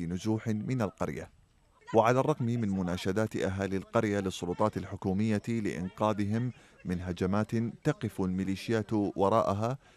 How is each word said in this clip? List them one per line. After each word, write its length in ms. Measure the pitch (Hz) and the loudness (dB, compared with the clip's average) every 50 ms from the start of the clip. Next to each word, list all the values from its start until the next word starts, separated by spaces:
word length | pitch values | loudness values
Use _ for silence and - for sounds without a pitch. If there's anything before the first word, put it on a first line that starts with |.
نزوح 460 | 87 82 87 92 - 110 110 110 - 117 | -6 -6 -6 -4 -2 -2 -2 -2 -2 -2
من 340 | 107 107 104 - 131 127 | -4 -4 -4 -4 -2 -2
القرية. 480 | 110 92 - - 92 - 73 69 80 - - - - _ _ _ _ _ _ _ - - - | -2 -2 -2 -4 -4 -4 -4 -6 -10 -12 -16 -20 -20 _ _ _ _ _ _ _ -6 2 4
وعلى 260 | 110 107 117 127 127 | 6 6 6 6 4
الرغم 260 | 131 139 156 - 123 | 4 2 0 0 0
من 240 | 117 120 120 113 101 | 0 0 0 0 0
مناشدات 680 | 98 95 92 87 87 92 - 101 92 107 110 107 - | 0 0 0 0 -2 -2 -2 0 0 0 0 0 0
أهالي 420 | - - 95 95 98 98 95 95 95 | -2 -2 0 0 0 -2 -2 -2 -2
القرية 420 | 90 - - 117 110 107 101 101 | -4 0 0 2 2 2 2 0
للسلطات 580 | 95 95 92 - - 87 87 - 107 107 - 95 | 0 -2 -2 -4 -4 -4 0 2 2 2 2 -2
الحكومية 640 | 90 95 98 95 - 101 92 95 107 113 107 101 - - | -6 -6 -8 -4 -2 0 0 2 2 2 0 0 0 -2
لإنقاذهم 1040 | 117 117 104 95 60 65 90 92 - - 107 107 107 98 104 101 107 113 120 127 117 - - - - - - | -2 -2 -2 -2 -2 -4 -6 -6 -4 0 0 0 2 0 0 0 0 0 -2 -2 -6 -8 -14 -20 -20 -12 -6
من 160 | 90 90 87 | -4 -4 -4
هجمات 540 | 90 90 87 - - 92 98 104 107 - - 113 117 117 - - - | -4 -4 -2 0 0 2 2 2 0 0 0 -2 -2 -2 -6 -4 -2
تقف 380 | 151 143 - - 107 - - | -2 -2 -2 -2 -4 -2 -2
الميليشيات 720 | 95 92 92 92 95 92 95 92 - - 117 110 104 - 110 | 0 0 0 0 0 -2 -2 -2 -2 -2 0 0 0 0 0
وراءها، 840 | 107 101 90 - - 98 98 107 113 - - 98 101 110 117 131 - - - - | 0 0 0 2 2 4 4 6 4 4 2 2 0 -2 -2 -4 -6 -10 -16 -20